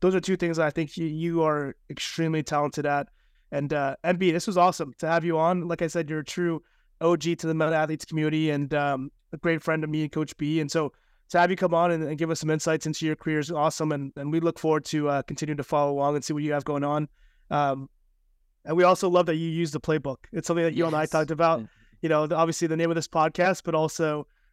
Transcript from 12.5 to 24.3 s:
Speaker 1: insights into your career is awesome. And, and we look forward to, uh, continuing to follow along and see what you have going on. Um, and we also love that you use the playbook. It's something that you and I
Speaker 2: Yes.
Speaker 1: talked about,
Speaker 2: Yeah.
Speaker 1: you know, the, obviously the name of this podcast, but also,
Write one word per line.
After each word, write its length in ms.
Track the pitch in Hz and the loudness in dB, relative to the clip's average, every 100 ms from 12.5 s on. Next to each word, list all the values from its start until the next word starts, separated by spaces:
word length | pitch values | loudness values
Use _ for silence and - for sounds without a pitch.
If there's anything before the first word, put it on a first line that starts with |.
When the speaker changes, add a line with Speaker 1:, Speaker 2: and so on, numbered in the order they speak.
Speaker 1:
insights 340 | 156 165 160 156 | 0 0 0 -2
into 180 | 156 | -4
your 120 | 156 151 | -2 -4
career 240 | 160 156 | -2 -2
is 120 | 147 | -2
awesome. 400 | 160 156 - 156 | 0 0 0 -2
And, 220 | 143 139 143 | -2 -6 -8
and 160 | 143 | -4
we 80 | 165 | 0
look 200 | 165 160 | 0 0
forward 260 | 160 156 - | 2 0 0
to, 240 | 151 147 | -2 0
uh, 120 | 139 | 0
continuing 340 | - 147 156 147 | -4 -6 -6 -6
to 60 | |
follow 300 | 135 147 143 | -2 0 2
along 220 | 143 143 147 | 2 0 0
and 80 | |
see 100 | 135 | -2
what 100 | 151 | -4
you 100 | 147 | -2
have 120 | 147 143 | -2 -2
going 180 | 143 | -2
on. 260 | 143 147 151 _ _ _ - | 0 -2 -4 _ _ _ -4
Um, 400 | 147 143 135 135 _ _ _ _ _ _ _ | 0 0 -2 -8 _ _ _ _ _ _ _
and 140 | - 170 | -2 4
we 60 | |
also 260 | 180 185 185 | 6 6 4
love 160 | 175 175 | 2 2
that 100 | 160 | 0
you 140 | 165 | -2
use 220 | 160 165 | -2 -2
the 80 | 147 | -2
playbook. 380 | - 156 139 127 - | -2 -2 -2 -8 -10
It's 120 | 175 - | -6 -2
something 180 | 170 | 2
that 120 | 165 160 | 2 2
you 100 | 165 | 0
and 100 | 156 | 0
I 60 | |
Speaker 2:
Yes. 80 | 156 | 0
Speaker 1:
talked 220 | 156 156 | 0 0
about, 300 | 156 165 156 | 2 2 2
Speaker 2:
Yeah. 40 | 107 _ _ _ | -2 _ _ _
Speaker 1:
you 80 | 160 | 0
know, 180 | 151 156 | 2 2
the, 80 | 160 | 2
obviously 320 | 165 160 165 | 2 0 -2
the 100 | 160 | 0
name 140 | 165 | 0
of 40 | 165 | 0
this 120 | - | -2
podcast, 560 | 165 156 - 180 - | 0 0 2 0 0
but 100 | - | -2
also, 540 | 160 156 - 156 151 - | 0 0 0 -2 -2 -8